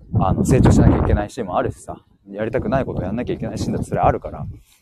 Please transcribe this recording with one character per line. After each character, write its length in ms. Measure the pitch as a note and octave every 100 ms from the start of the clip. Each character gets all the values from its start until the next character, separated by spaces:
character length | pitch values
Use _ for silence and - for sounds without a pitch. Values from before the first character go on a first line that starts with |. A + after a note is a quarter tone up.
| - -
あ 120 | F#2+
の、 120 | -
成 160 | - C3
長 100 | -
し 100 | -
な 80 | -
き 40 |
ゃ 120 | -
い 20 | -
け 80 |
な 100 | A2
い 60 | G#2
シ 100 | -
ー 40 |
ン 40 | G2
も 80 | G2
あ 60 |
る 100 | B2
し 80 | -
さ、 240 | - - _ _ G2+
や 140 | G2+
り 80 | A2
た 80 | B2+
く 80 | A2
な 120 | C3+
い 40 |
こ 100 | A#2+
と 60 | F2
を 40 |
や 60 | F2+
ん 60 | A2+
な 80 |
き 60 | B2
ゃ 20 |
い 60 | F2
け 100 | A2
な 60 |
い 40 | G#2+
シ 80 | -
ー 40 |
ン 20 |
だ 80 | -
っ 20 |
て 60 | -
そ 80 | G2
れ 40 |
あ 100 | B2
る 100 | A#2
か 100 | D#2
ら、 160 | D#2 D2 - _ _